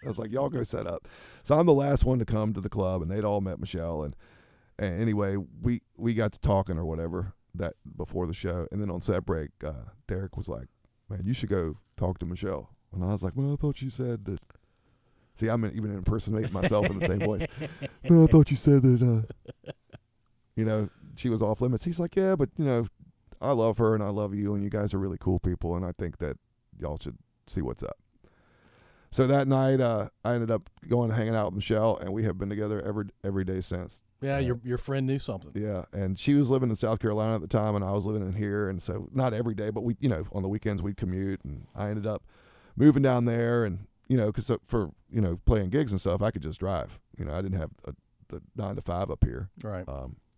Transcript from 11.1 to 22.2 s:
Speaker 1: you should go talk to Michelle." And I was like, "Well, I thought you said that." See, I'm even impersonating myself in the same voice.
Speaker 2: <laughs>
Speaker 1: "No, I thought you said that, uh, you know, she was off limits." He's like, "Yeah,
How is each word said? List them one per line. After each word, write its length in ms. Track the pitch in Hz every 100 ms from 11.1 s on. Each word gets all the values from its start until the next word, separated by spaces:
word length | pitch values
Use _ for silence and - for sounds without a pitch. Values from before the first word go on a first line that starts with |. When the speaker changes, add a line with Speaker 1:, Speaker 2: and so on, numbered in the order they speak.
| 101 92
Speaker 1:
you 80 |
should 160 | 127 92
go 280 | 98 80 73 _ -
talk 200 | 90 90
to 80 | 85
Michelle." 460 | 90 98 78 - - _
And 120 | 90
I 40 | 90
was 80 | 101
like, 120 | 95 123
"Well, 180 | 139
I 20 | 143
thought 240 | 147 139
you 80 | 131
said 340 | 120 123 117 101
that." 140 | 92 - - _ _ _ _ _ _ _ -
See, 120 | 110
I'm 140 | 117 107
even 300 | - 107 101
impersonating 560 | 90 107 101 107 113
myself 340 | 92 92 104 98
in 80 | 98
the 60 | 87
same 120 | 98
voice. 260 | 101 107 - - 156 -
Speaker 2:
<laughs> 340 | - - 170
Speaker 1:
"No, 140 | 170
I 40 | 160
thought 220 | 160 147
you 60 | 135
said 240 | - 139
that, 180 | 131 123 123 113 110 - - - -
uh, 40 | - _ - _ _ _ _ _ -
you 100 | 110
know, 240 | 107 104 - - -
she 140 | 120
was 120 | 113
off 200 | 104 107
limits." 220 | 127 120 180
He's 140 | 170
like, 160 | 170
"Yeah, 200 | -